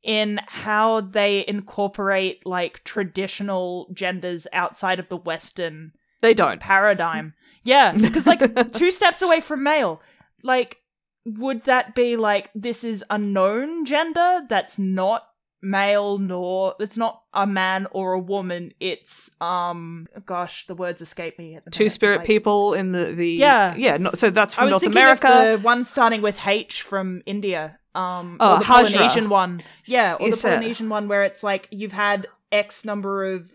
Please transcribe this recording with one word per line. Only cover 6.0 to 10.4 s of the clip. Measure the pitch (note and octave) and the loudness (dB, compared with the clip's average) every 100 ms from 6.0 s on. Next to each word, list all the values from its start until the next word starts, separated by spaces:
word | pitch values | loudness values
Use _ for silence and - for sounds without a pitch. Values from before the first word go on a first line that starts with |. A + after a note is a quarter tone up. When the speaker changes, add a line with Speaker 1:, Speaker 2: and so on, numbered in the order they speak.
| _ _ | _ _
Speaker 2:
They | A3+ | 4
don't. | A3 D#3 F#2+ | 4 2 0
Speaker 1:
paradigm. | - G3 G#3 F#3+ E3+ D#3+ D#3 _ _ _ | 0 2 4 2 -2 -6 -10 _ _ _
Yeah, | A#3+ C4+ A3+ G3+ | 2 6 6 4
'cause, | A3 A#3 C4 | 2 4 4
like, | - B3 A#3 A#3 | 4 2 2 -2
Speaker 2:
<laughs> | |
Speaker 1:
two | - F4 | 2 0
steps | F#4 G4 - | 4 0 2
away | F#4 E4 | 2 2
from | D#4 D4+ | 0 -4
male. | C#4 D4+ G#3 D#3 _ _ _ _ | 0 0 -2 -6 _ _ _ _